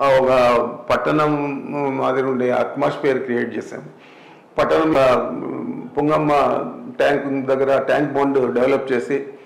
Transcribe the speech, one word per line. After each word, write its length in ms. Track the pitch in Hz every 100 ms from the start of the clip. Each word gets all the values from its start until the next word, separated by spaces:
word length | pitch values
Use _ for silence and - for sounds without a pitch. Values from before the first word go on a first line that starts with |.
ఆ, 60 | 139
ఒక 520 | 131 127 131 123 120 120 - -
పట్టణం 720 | 123 151 151 151 147 143 139 - 147 139 131
మాదిరి 300 | 131 135 135
ఉండే 240 | 123 123
అట్మాస్ఫియర్ 680 | 117 120 139 147 - 147 127
క్రియేట్ 380 | 123 120 117 110
చేశాం. 240 | - 117 - - - - - - - -
పట్టణంలో 760 | - 156 156 143 131 123 - - - - - - - 143
పుంగమ్మ 340 | 147 156 147 143 127 - - - - -
ట్యాంక్ 480 | 139 143 139 135 127
దగ్గర 360 | 131 135 135
ట్యాంక్ 320 | - 143 143
బండ్ 400 | 139 139 135 120
డెవలప్ 380 | 120 131 135 -
చేసి, 340 | 127 131 139 - -